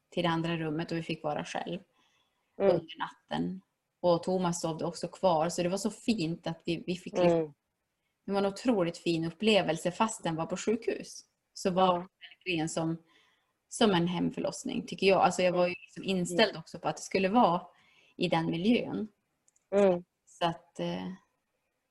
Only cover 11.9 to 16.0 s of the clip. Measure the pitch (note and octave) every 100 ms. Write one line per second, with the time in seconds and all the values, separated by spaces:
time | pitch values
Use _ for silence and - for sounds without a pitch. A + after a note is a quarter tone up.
11.9 | F3 F3+ _ - - F#3 E3 D#3+ - E3
12.9 | E3 _ _ _ _ _ _ _ - A3+
13.9 | F3+ F3 F3 E3+ - - - - - -
14.9 | F3 F#3+ F3+ F3+ F3+ F3+ F3 F3+ F3 -
15.9 | -